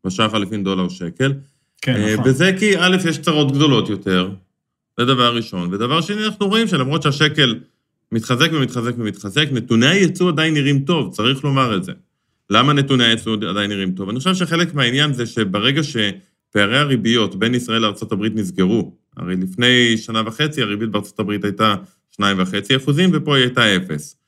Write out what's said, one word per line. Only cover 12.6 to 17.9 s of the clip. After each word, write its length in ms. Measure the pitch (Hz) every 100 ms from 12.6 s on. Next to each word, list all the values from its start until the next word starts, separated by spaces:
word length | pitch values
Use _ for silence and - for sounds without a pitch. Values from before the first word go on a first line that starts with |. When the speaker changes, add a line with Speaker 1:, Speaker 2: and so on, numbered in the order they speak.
| 135
Speaker 1:
נתוני 300 | 143 139 131
הייצוא 340 | 117 110 110 107 98
עדיין 220 | 98 101
נראים 200 | 101 92
טוב? 180 | 92 98
אני 80 | 123
חושב 180 | 160 185
שחלק 380 | 170 165 170
מהעניין 400 | 147 120 131 151
זה 120 | 123 117
שברגע 560 | - 101 101 117 143
שפערי 920 | 147 117 104 92 _ _ _ 104 101 127
הריביות 580 | 147 123 107 120 101 92
בין 200 | 113 123
ישראל 260 | 123 113
לארצות 300 | 110